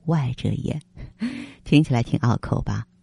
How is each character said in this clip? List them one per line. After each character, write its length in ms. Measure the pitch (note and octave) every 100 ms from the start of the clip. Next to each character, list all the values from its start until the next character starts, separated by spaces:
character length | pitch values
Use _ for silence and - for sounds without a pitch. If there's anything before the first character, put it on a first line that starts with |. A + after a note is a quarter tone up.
| D#3+
外 260 | E3 B2+ B2
者 120 | -
也。” 300 | - - D#3 - - - - A#3+ B3 - - -
听 180 | D3
起 80 | D#3
来 120 | B2
挺 160 | - -
拗 180 | A#2+ A2
口 240 | - -
吧？ 240 | - G#2+ - _